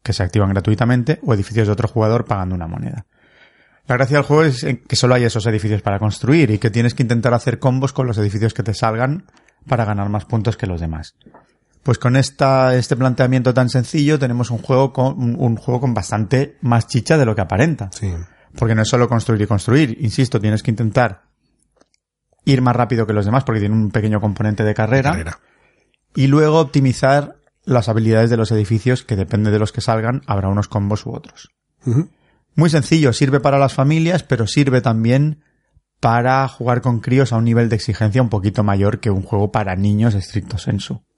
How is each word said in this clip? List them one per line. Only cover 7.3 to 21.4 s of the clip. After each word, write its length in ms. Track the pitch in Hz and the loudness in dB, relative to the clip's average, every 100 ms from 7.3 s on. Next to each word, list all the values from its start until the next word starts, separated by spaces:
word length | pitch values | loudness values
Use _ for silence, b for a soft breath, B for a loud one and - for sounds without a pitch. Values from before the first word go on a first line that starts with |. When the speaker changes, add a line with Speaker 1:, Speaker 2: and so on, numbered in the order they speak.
Speaker 1:
hacer 260 | 120 - 113 | 0 0 -2
combos 320 | 135 127 135 | 0 0 -2
con 160 | - 127 | -2 -4
los 100 | 107 | -2
edificios 360 | 104 101 110 | -2 0 -2
que 100 | - | -2
te 100 | 110 | -6
salgan 520 | 101 113 110 127 165 - b b b - | -2 -2 0 -2 -4 -10 b b b -4
para 160 | 120 | -2
ganar 240 | 104 101 101 | 0 -2 -2
más 160 | 104 | -4
puntos 320 | - 117 107 - | -4 -2 -2 -4
que 120 | 98 | -6
los 120 | 85 | -6
demás. 360 | 82 80 78 _ - b b b b b | -6 -8 -12 _ -20 b b b b b
Pues 160 | - 120 | -2 0
con 160 | 123 131 | 2 0
esta, 600 | 135 - 135 135 131 127 | -2 0 2 4 4 2
este 200 | 117 123 | 0 0
planteamiento 580 | 131 120 127 127 123 | 0 2 0 2 2
tan 160 | 120 127 | 2 2
sencillo 480 | 131 117 160 147 151 | 0 -2 0 0 2
tenemos 320 | 131 120 117 | 0 -2 -4
un 80 | 117 | -6
juego 340 | - 131 135 | 0 2 2
con, 280 | - 131 135 | 0 -2 -2
un, 140 | 120 120 | -4 0
un 180 | 123 113 | -2 -2
juego 260 | - 123 | -2 -2
con 120 | 127 | -2
bastante 640 | 110 - 110 101 131 139 _ | -2 -4 -4 0 0 -2 _
más 260 | 120 117 - | 0 0 0
chicha 280 | 117 - 160 | -4 2 2
de 100 | 120 | 2
lo 80 | 107 | 0
que 60 | |
aparenta. 500 | 90 95 160 147 98 | -2 0 0 0 -8
Speaker 2:
Sí. 180 | - 101 85 87 b b - | -8 -8 -8 -12 b b -4
Speaker 1:
Porque 160 | 117 | 0
no 80 | 110 | 0
es 60 | 110 | 2
solo 180 | 123 120 | 2 2
construir 360 | 117 - 110 | 0 0 0
y 20 | 101 | 0
construir. 500 | 104 - 131 143 113 | 0 2 2 2 -2
Insisto, 380 | 117 120 123 113 | -4 -2 0 0
tienes 240 | 107 110 | 0 -2
que 80 | - | -2
intentar 540 | 110 110 117 117 98 _ _ | -2 0 0 0 -2 _ _